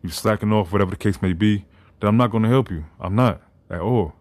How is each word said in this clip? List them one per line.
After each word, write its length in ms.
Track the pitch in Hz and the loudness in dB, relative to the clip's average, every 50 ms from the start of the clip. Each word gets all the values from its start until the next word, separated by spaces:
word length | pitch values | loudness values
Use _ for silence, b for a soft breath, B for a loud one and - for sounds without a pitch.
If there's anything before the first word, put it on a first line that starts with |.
you're 100 | - 90 | -10 -8
slacking 400 | 80 - - 117 107 101 - 107 | -10 -2 0 0 0 0 0 0
off, 220 | 107 107 98 82 95 | 2 2 0 0 0
whatever 180 | 101 101 90 | 0 0 0
the 60 | 92 | -2
case 240 | - - 104 92 - | -2 -2 -2 -2 0
may 120 | - 92 90 | -2 -2 0
be, 320 | 80 104 107 104 101 - b b b b b b _ | 2 2 2 2 0 -4 b b b b b b _
then 100 | - 104 | 0 2
I'm 80 | 104 | 4
not 140 | 117 123 113 | 4 2 2
gonna 180 | 107 110 110 113 | 2 0 0 2
help 200 | 123 135 123 - | 2 2 0 0
you. 160 | 92 78 78 78 _ - | -6 -8 -8 -12 _ -12
I'm 160 | - - 98 | -8 -4 0
not 260 | 113 127 120 87 - _ _ _ _ _ _ | 2 2 2 0 -2 _ _ _ _ _ _
at 100 | - 87 | -10 -6
all. 340 | 85 110 127 117 92 78 - _ | -4 0 0 0 0 -2 -6 _